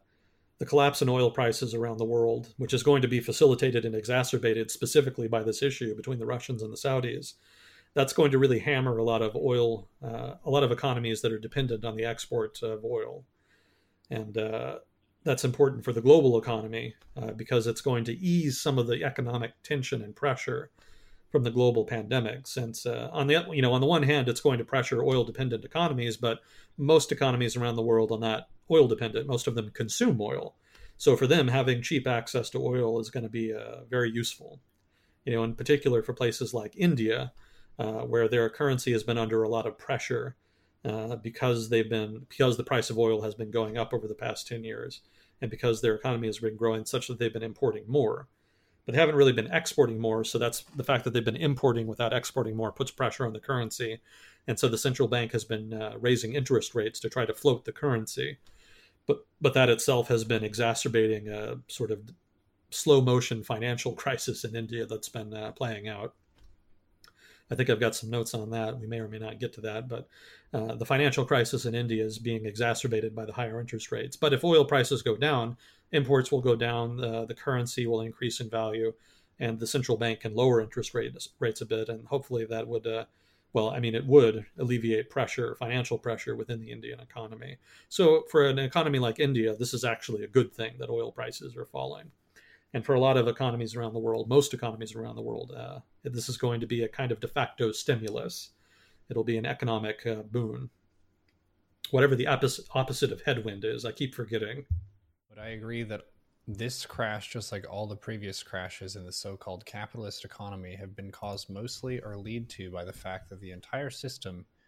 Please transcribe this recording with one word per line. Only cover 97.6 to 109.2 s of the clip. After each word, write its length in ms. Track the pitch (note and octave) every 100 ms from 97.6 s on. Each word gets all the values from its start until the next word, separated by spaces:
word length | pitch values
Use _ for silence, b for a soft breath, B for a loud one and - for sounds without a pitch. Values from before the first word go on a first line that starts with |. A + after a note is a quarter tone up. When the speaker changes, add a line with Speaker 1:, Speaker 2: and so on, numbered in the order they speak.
| A2+
Speaker 1:
stimulus. 800 | - - A#2 A2 A2+ A#2 - - b b b b b -
It'll 160 | A#2 A2+
be 100 | A2+
an 100 | A#2
economic, 600 | C3 B2 A2 G#2+ - A#2
uh, 160 | A2
boon. 460 | G#2+ A#2+ A2 B2 C3 - _ _ _ _ _ _ _ _ _ _ -
Whatever 260 | C3 C#3 B2
the 120 | B2+
oppos-, 380 | C3 C3 - -
opposite 380 | C3+ C3 B2+ C#3
of 120 | -
headwind 420 | - B2 G#2+ G2 A2
is, 180 | A#2+
I 80 | A2+
keep 240 | - C3 -
forgetting. 520 | G#2+ A2+ G#2+ C3+ - - - _ _ _ _
Speaker 2:
But 100 | G#2+
I 120 | A2
agree 340 | A2 A2+ A#2
that 240 | A2 G#2 - _ _ _ -
this 380 | G2+ A#2 - -
crash, 440 | - A2 G#2 -
just 220 | A#2 -
like 140 | G2+ -
all 180 | G2 G#2
the 80 | G2+
previous 440 | - A2 G2+ -
crashes 540 | - F#2 F#2 - F#2+ G2
in 100 | F2+
the 60 |
so-called 540 | -